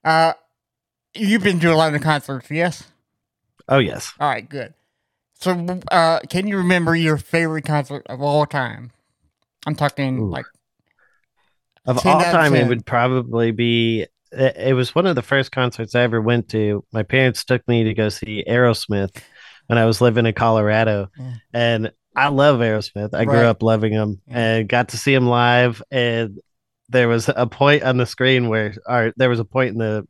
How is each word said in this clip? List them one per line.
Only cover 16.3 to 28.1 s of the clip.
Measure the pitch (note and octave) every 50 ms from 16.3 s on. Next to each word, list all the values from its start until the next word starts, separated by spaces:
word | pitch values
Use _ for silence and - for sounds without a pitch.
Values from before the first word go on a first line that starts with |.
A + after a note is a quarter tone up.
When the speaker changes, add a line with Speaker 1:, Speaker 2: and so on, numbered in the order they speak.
| A#2+ A#2+ - -
Speaker 2:
to. | - A2 G#2+ G#2 G#2 G2+ - _
My | - A2+ G#2
parents | - - C3 C3 B2+ A#2+ - -
took | - B2+ A#2 _
me | - A#2+ A#2 A2
to | A2 G#2
go | A2 G#2+ G#2
see | G2+ - - G#2+ G#2+ G2+ -
Aerosmith | - A2+ B2 B2 A#2+ A2+ - - - G#2 G2+ G2 F#2 _ - - _ _ - - - - _ _
when | - A2+
I | A#2 A2+
was | A2+ A2 -
living | B2 A#2+ G#2+ B2 A#2
in | A2+ G#2
Colorado. | - A#2+ A#2 A2+ A2 G#2 G#2 G#2+ A2 A2+ A2 G#2 G2+ G2 G2 _
Speaker 1:
Yeah. | C#3+ B2+ B2+ A#2+ A2+ _ _ -
Speaker 2:
And | A#2+ A#2+ A#2 A#2 A2 A2 A2 _ _ _ _ _
I | A#2+ C3+ C#3+
love | C#3+ C3+ C#3+ D3+ C#3 A#2
Aerosmith. | A#2+ A2+ G#2+ G#2+ G#2 - _ G2+ G#2 G#2+ -
I | - A2+
grew | A2+ A#2+
Speaker 1:
Right. | A#2+ A#2
Speaker 2:
up | A#2 G#2+ -
loving | A2+ A2+ A2+ G#2+ A2 A2 G#2+
'em | A2 G#2+ G#2+ G2+ F#2+ _
Speaker 1:
Yeah. | _ B2 A#2+
Speaker 2:
and | A#2 A2+ A2+ A2+ A2 G2
got | B2 A#2+ B2 -
to | -
see | A2 - C#3 C3+
'em | C3 B2+
live. | A#2+ A#2+ B2 A#2+ A#2+ A#2+ B2 B2 B2 A2+ - - _
And | C#3 B2+ A#2+ A#2+ A#2 A#2 A2+ G#2+ G2 - _ _ _ _ _ _ _ _ _ _
there | A#2+ B2+ B2
was | A#2 A#2 A#2 A2 -
a | - - B2
point | A#2 - - C#3 C#3+ D3 D3 -
on | C3 B2+
the | B2 B2
screen | -